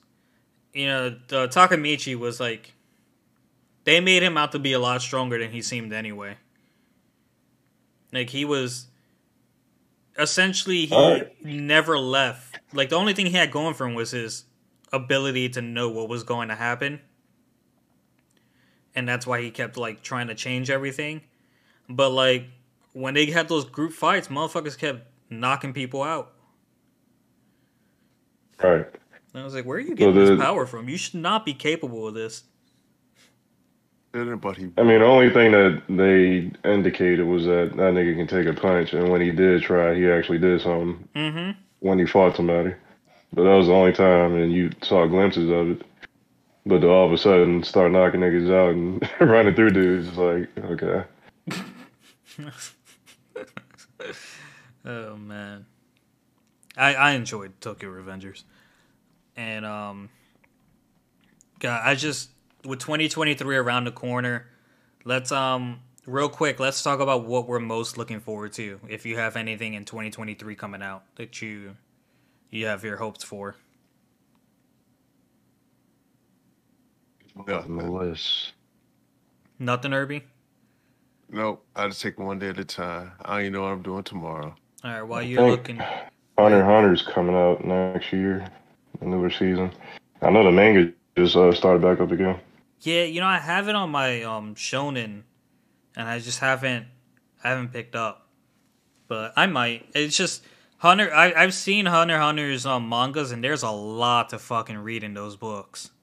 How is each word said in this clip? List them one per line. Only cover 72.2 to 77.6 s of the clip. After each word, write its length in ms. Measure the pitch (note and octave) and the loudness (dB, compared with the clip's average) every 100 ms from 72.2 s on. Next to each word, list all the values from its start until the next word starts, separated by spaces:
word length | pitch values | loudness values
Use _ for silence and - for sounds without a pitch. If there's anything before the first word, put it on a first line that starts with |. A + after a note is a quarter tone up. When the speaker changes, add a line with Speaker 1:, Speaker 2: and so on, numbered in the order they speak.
| _ _ _ | _ _ _
Speaker 1:
you 160 | A2 A2 | -8 -6
have 180 | G2+ | -6
your 120 | G#2+ G2+ | -8 -10
hopes 280 | A2 G2 | -10 -12
for. 320 | - G2+ G2+ - _ _ _ _ _ _ _ _ _ _ _ _ _ _ _ _ _ _ _ _ _ _ _ _ _ _ _ _ _ _ _ _ _ _ _ _ _ G2 | -16 -14 -14 -16 _ _ _ _ _ _ _ _ _ _ _ _ _ _ _ _ _ _ _ _ _ _ _ _ _ _ _ _ _ _ _ _ _ _ _ _ _ -16
Speaker 2:
On 80 | G2 | -6
the 60 | |
Speaker 3:
Nothing. 400 | F2+ | -6